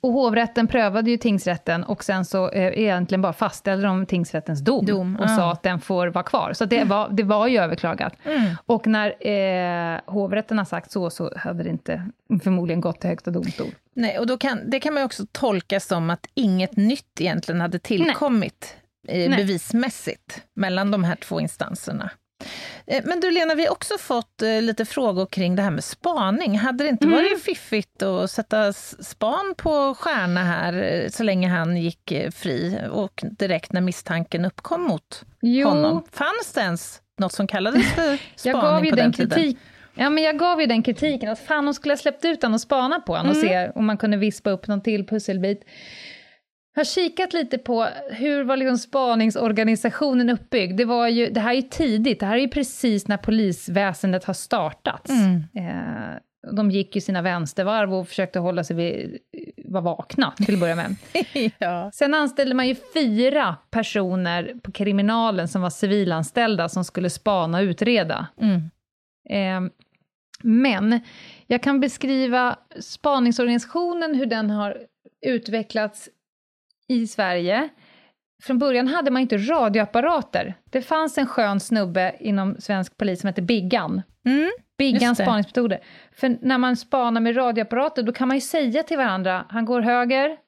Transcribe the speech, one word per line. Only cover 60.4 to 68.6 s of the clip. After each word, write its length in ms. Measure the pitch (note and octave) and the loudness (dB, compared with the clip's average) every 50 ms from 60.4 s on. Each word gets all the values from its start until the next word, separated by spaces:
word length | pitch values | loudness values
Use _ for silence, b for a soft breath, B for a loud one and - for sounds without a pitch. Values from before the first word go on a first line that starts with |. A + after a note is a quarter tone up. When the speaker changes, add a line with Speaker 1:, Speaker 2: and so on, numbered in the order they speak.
| G#3 | 0
Speaker 1:
till 80 | - G#3 | 0 2
att 60 | F#3+ | 2
börja 160 | F3 E3+ E3 | 2 0 0
med. 200 | E3+ E3+ - G3 - - - - | -2 -4 -6 -8 -10 -12 -6 -4
Speaker 2:
<laughs> 380 | E4+ A3+ - - C#4+ A#3 A3+ - | -4 -4 -2 -2 -2 -2 -2 -2
Ja. 340 | _ G3+ F3 F3 F3 F3+ G3+ - | _ -4 -4 -2 -4 -6 -8 -2
Speaker 1:
Sen 200 | - D4 C#4 D4 | 0 0 2 2
anställde 420 | D#4 D4 C#4 C#4+ - C#4 C4 B3+ | 2 0 0 0 0 0 2 2
man 120 | B3+ B3+ | 0 2
ju 80 | B3+ C4 C4 - - - | 0 -2 -4 -6 -4 -2
fyra 640 | D#4+ D4 A#3+ G#3 A3 B3 C4 C#4+ D4+ C4+ F#3+ E3+ - _ _ | 0 2 2 2 4 2 4 4 2 0 0 -2 -6 _ _
personer 840 | - A3+ A3 - - G#3+ F#3+ F3+ F#3 F#3 F3+ F3 E3+ F3 E3+ - B3 A#3+ _ | -4 -2 -2 0 -2 -2 0 0 0 0 0 0 -2 -2 -4 -6 -10 -12 _
på 80 | G3 | -14
kriminalen 760 | - - G3+ G3+ G3 G3 G3 G#3 A3+ A#3 A3+ A3+ G#3 F3+ E3 | -6 -2 0 2 2 2 2 2 2 2 2 2 0 0 -2
som 140 | D#3+ - G3 | -2 -2 -2
var 80 | F3+ F3+ | -2 -2
civilanställda 1000 | - - - G3 G3+ G#3 G3 F3+ E3 D#3+ D#3+ - _ A#3+ A#3 A3+ G#3+ F3 E3+ E3 | -2 -2 0 2 2 2 2 2 0 -2 -2 -2 _ 0 2 2 2 0 -2 -2
som 140 | - F#3 F3+ | -2 -4 -4
skulle 260 | - _ G3 F3+ F3 | -4 _ -2 -2 -2
spana 480 | - - _ G#3+ G3+ F#3 E3 D#3+ E3 | -4 -2 _ 0 2 2 0 0 0
och 60 | F3 G3 | 0 0
utreda. 640 | F#3+ E3+ - - A3+ A#3+ A3 E3+ D#3+ C#3+ - - - _ - | 0 0 0 2 2 2 2 2 0 -2 -6 -6 -10 _ 0
Speaker 2:
Mm. 160 | A3+ G#3+ F#3+ F3+ | 2 2 2 2